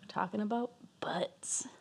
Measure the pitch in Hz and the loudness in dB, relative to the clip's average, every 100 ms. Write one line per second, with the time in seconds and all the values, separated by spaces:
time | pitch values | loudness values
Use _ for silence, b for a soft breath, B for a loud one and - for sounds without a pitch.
0 | - - 180 208 208 233 240 - - - | -4 0 0 2 2 2 2 -4 -20 -6
1 | - - - - - - - B | -2 2 0 -2 -2 -2 -2 B